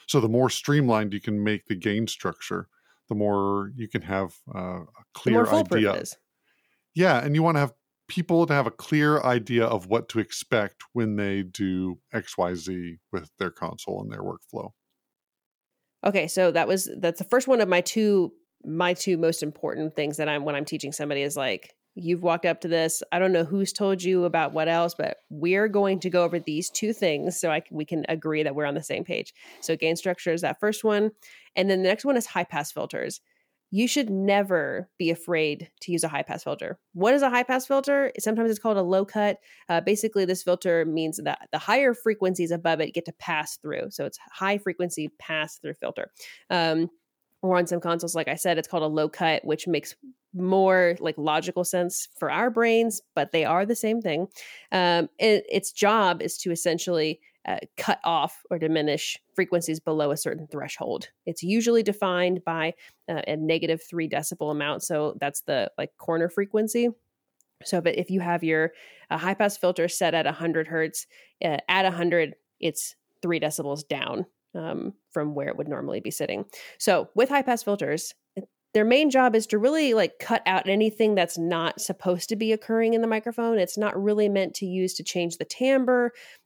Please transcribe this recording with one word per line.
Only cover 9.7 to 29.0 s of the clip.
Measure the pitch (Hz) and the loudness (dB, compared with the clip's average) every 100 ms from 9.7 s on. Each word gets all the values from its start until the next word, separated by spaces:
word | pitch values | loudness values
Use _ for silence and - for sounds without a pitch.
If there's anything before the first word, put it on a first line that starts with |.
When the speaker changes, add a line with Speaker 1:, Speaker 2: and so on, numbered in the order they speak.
| 107 92 | 0 0
Speaker 1:
what | 113 - | -2 0
to | 113 | -4
expect | 104 - - 113 101 _ - | -4 -6 -2 0 0 _ -8
when | 123 110 104 | -4 -2 0
they | 101 98 | 0 -2
do | 90 - 95 92 92 87 _ | -4 -4 -2 -2 -4 -6 _
X, | 113 - - | -8 -6 -2
Y, | 90 | -2
Z | 87 87 90 85 85 _ | -2 -6 -8 -8 -14 _
with | 92 78 - | -10 -10 -6
their | 90 | -6
console | - 85 - - 98 | -4 -10 -8 -10 -8
and | 104 | -8
their | 104 | -10
workflow. | 95 95 _ - - _ _ _ _ _ _ _ _ _ _ _ _ _ | -10 -12 _ -14 -14 _ _ _ _ _ _ _ _ _ _ _ _ _
Speaker 2:
Okay, | 202 190 160 | 0 2 0
so | 190 180 | 2 4
that | 165 120 | 4 2
was, | 190 - - | 0 -2 -4
that's | 170 170 | -4 -4
the | |
first | 190 247 262 | 0 0 4
one | 240 | 2
of | 190 | 4
my | 175 | 2
two, | 175 220 214 202 170 _ _ _ | 2 0 4 4 2 _ _ _
my | 151 160 180 | -8 -2 0
two | 180 196 165 | 0 0 2
most | 165 160 | 2 0
important | 151 - 156 - 156 156 | -6 -6 -6 -4 -4 -2
things | 151 147 | -4 -2
that | 151 | -2
I'm, | 147 | -2
when | 147 | -2
I'm | 143 151 | -4 -4
teaching | 156 139 | -6 -8
somebody | 147 147 139 | -8 -4 -2
is, | 143 139 | -2 -2
like, | 127 95 - _ _ | -2 -4 -8 _ _
"You've | - 170 175 | -10 -2 0
walked | 175 170 175 | 2 2 0
up | 165 | -2
to | 165 | 0
this. | 165 160 - - | 0 2 -2 -4
I | 175 | 0
don't | 190 | 2
know | 175 | 2
who's | 160 196 196 | 2 0 -2
told | - 196 185 | 0 0 0
you | 180 185 | 0 2
about | 175 165 147 | 2 2 0
what | 160 160 | 0 0
else, | 165 170 | 2 0
but | - - - _ | 0 -6 -6 _
we're | 151 170 196 220 | -4 0 2 4
going | 202 196 190 | 4 2 2
to | 185 | 2
go | 175 | 2
over | 170 170 | 2 0
these | 160 151 - | -2 -4 -4
two | - 214 | -4 -2
things | 220 185 147 175 - | 0 0 2 -2 -2
so | 165 | 0
I | 156 | -2
c-, | - | -2
we | 156 151 | -8 -4
can | 160 - | -4 -2
agree | 160 156 156 | -4 -2 0
that | 151 | 0
we're | 139 147 | 0 -2
on | |
the | 147 | -4
same | 151 - | -4 -6